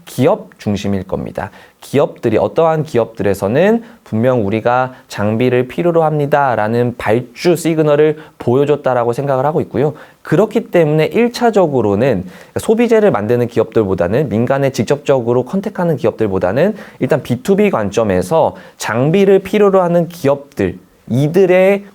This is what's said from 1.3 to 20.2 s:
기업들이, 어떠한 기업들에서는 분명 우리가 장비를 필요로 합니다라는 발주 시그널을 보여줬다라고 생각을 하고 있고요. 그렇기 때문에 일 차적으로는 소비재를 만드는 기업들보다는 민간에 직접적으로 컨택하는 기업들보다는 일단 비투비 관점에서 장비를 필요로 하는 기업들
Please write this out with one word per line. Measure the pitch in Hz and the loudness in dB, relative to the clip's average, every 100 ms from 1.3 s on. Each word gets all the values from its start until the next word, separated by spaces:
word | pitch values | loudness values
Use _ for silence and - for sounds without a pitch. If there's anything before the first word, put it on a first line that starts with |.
| - 98 - - _ | -8 -10 -12 -20 _
기업들이, | - 135 170 - 120 107 | -4 0 0 -2 0 0
어떠한 | 104 123 165 160 | 0 2 0 0
기업들에서는 | - 117 113 - 101 92 98 131 196 226 - - | -2 -2 -2 -2 -4 -2 -2 0 2 0 -4 -20
분명 | - 110 123 127 98 | -8 -2 0 0 0
우리가 | 110 110 127 131 127 - | -2 0 0 -2 -8 -16
장비를 | - 104 113 127 123 127 | -6 -2 0 2 0 -2
필요로 | - 170 165 | -2 0 2
합니다라는 | 156 151 143 143 139 110 107 117 123 117 | 0 0 0 0 0 0 0 0 -2 -4
발주 | - 117 123 - 175 160 | -2 -2 -2 -4 0 0
시그널을 | 156 156 151 147 156 156 - - | 0 0 2 4 2 0 -10 -10
보여줬다라고 | - 127 143 143 139 123 117 | -2 0 2 0 0 0 0
생각을 | 117 139 131 143 | -2 -2 0 0
하고 | 160 | -2
있고요. | 101 110 147 - - _ | -4 -2 -2 -4 -16 _
그렇기 | - 156 214 233 - | -2 0 2 -2 -2
때문에 | 175 151 156 156 | 0 2 2 0
일 | - 240 | 0 -2
차적으로는 | 240 240 208 170 131 104 101 135 98 92 - - 117 | 0 0 2 2 2 0 0 0 0 -4 -14 -12 -8
소비재를 | - 226 233 220 208 | -2 0 2 4 2
만드는 | 113 107 120 117 | 0 0 0 0
기업들보다는 | 113 107 120 98 92 87 117 143 | -2 0 0 0 0 0 0 -2
민간에 | 104 123 139 135 | -2 0 0 -2
직접적으로 | 131 110 143 - 135 113 123 127 | -2 -2 -2 0 0 2 -2 0
컨택하는 | 190 202 202 170 135 | -4 -6 -4 -2 0
기업들보다는 | 113 - 110 95 90 117 190 214 - - | 0 0 0 0 -2 0 0 -2 -12 -6
일단 | 131 151 | -2 -2
비투비 | - 123 - 196 208 | -2 -6 0 2 2
관점에서 | 117 101 117 107 92 92 160 113 - - - | 0 -2 -2 0 0 0 0 0 -2 -20 -12
장비를 | - 110 143 196 196 190 | -6 -2 0 2 4 2
필요로 | 185 208 202 190 | 2 2 2 4
하는 | 175 175 165 | 2 0 -2
기업들 | - | -2